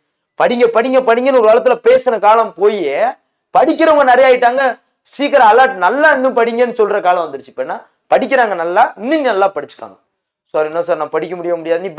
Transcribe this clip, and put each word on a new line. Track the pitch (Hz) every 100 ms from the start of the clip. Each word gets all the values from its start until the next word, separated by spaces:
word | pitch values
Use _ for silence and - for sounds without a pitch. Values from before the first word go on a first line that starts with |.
| _ _ _ -
படிங்க, | 175 240 233 220
படிங்க, | 254 262 240
படிங்கன்னு | 226 262 262
ஒரு | 214
காலத்துல | 233 247 233 226
பேசின | 262 247 220
காலம் | 208 226 202
போய், | 165 208 208 147 147 233 - _ _ _ 180
படிக்கிறவங்க | 285 294 320 294
நிறைய | 262 254 262
ஆயிட்டாங்க, | 247 240 262 262 214 _ _
சீக்கிரம் | _ - 285 277 220
அலர்ட், | 233 262
நல்லா | 185 180 262 311
இன்னும் | 269 262 233
படிங்கன்னு | 233 233 240 226
சொல்ற | 208 202
காலம் | 180 180 156
வந்துருச்சு. | 135 139
இப்ப | -
என்ன, | 139 208 - _ _
படிக்கிறாங்க | 170 240 269 226
நல்லா, | 180 165 190 277 -
இன்னும் | 233 320
நல்லா | 254 190 196
படிச்சுக்காங்க. | 151 131 - 110 92 _ _ _ _ _
"சார், | 156
என்ன | 156 170
சார் | 170 156
நான் | 147
படிக்க | 160 165 175
முடிய | 170 170
முடியாது?" | 160 170
நீ | 190